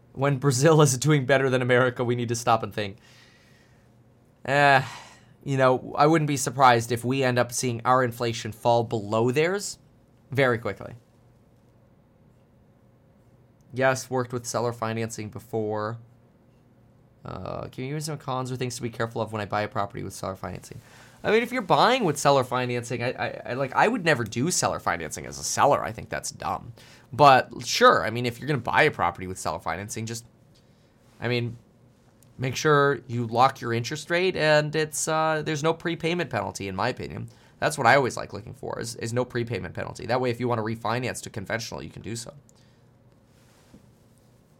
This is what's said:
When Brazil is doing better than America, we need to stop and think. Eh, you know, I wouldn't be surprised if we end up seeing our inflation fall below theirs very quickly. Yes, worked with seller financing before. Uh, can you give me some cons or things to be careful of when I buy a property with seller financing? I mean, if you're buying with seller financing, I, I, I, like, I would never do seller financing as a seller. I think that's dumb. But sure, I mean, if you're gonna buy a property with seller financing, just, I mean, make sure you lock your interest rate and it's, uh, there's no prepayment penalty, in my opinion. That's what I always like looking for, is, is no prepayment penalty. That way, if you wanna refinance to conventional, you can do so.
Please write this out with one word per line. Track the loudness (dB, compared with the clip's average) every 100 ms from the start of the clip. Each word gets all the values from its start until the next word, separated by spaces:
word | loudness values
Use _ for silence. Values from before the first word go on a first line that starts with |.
| _
When | -2 0 2
Brazil | 2 4 6 8
is | 6 4
doing | 4 2
better | 4 4 4
than | 2
America, | 4 4 4 0
we | -2 0
need | -2
to |
stop | -2 2 2
and | 0
think. | -6 -6 -8 -20 -20 -20 _ _ _ _ _ _ _ _ _ _ _
Eh, | -2 4 6 6 4 -10 -20 -20 _ _
you | -4 4
know, | 4 4 -2 2
I | 4
wouldn't | 4 2
be | -2
surprised | -2 4 6 6 2
if | -2
we | -2 0
end | 2 2
up | 0
seeing | -2 -4 -2
our | 2 2
inflation | 2 -2 -4 -4 -8
fall | -4 2 2
below | 2 -4 -2 2 2
theirs | 2 0 0 -6 -12 _ _ _ _ -6
very | 0 2 2
quickly. | -4 -8 -12 -18 _ _ _ _ _ _ _ _ _ _ _ _ _ _ _ _ _ _ _ _ _ _ _ _ _ _ _
Yes, | 0 0 0 -2
worked | -4 -2
with | -6
seller | -4 -2 -2
financing | -4 -4 -4 -6 -8 -12
before. | -12 -8 -6 -4 -4 -6 -8 -16 _ _ _ _ _ _ _ _ _ _ _
Uh, | -14 -12 -10 -10 -10
can | -10
you | -10
give |
me | -8
some | -8 -10
cons | -8 -6 -6
or | -6
things | -6
to | -6
be | -8
careful | -6 -6 -4
of | -4
when | -4
I |
buy | -4 -4
a | -4
property | -4 -6 -6
with | -12
seller | -8 -8
financing? | -8 -10 -10 -14 -18 -20 -20 -20 -8
I | 0
mean, | 0
if | 0
you're | -4
buying | 0 4 4 4
with | 0 0
seller | 4 4
financing, | 2 -2 -2 -4 -6 -6
I, | -6
I, | -4 -6 -8 -8
I, |
like, | -4 -2
I | 2 2
would | 2
never | 0 0
do | 0 -2 -2
seller | 0 -2 -2
financing | -2 -2 -4 -8 -12
as | -10
a |
seller. | -6 2 4 4
I | 0
think | -8 -8
that's | -8 -8
dumb. | -8 -6 -6 -8 -20 -20 -20 -8
But | 6 8 8 4 -8 -6
sure, | 4 6 6
I | 0
mean, | -2
if | -4 -4
you're | -4
gonna | -4
buy | 0 4
a | 4
property | 4 -2 -2 -10
with | -6
seller | -6 -6
financing, | -4 -6 -6 -8 -8
just, | -10 -12 _ _ _ _ _ _ _ _ -8
I | -2
mean, | -2 -4 -8 _ _ _ _ _ _ _ -8
make | -6
sure | -2 2 4 4 0 -4
you | -6 -2
lock | 2 2 2
your | -4
interest | -4 -4 -8 -2
rate | 0 0 0
and | 4 4 4 -2
it's, | -2 -4 -2
uh, | 0 0 0
there's | -2 -2
no | 0
prepayment | 0 -4 -4 -2 -2 -2
penalty, | -4 -6 -6 -8
in | -2
my | -4
opinion. | -4 -8 -10 -12 -16 _ -4
That's | -4 2
what | 4
I | 6
always | 4 -4
like | -10
looking | -12 -14
for, | -14 -12 -10
is, | -10 -8
is | -6
no | -4
prepayment | -4 -4 -6 -6 -8
penalty. | -10 -10 -10 -4
That | -2
way, | 0
if | -2
you | -2
wanna | -2
refinance | -4 -4 -2 -2 -2 -6
to | -10
conventional, | -10 -6 -6 -6 -10
you | -12
can | -12
do | -10
so. | -10 -10 -18 _ _ _ _ _ _ _ _ _ _ _ _ _ -20 _ _ _ _ _ _ _ _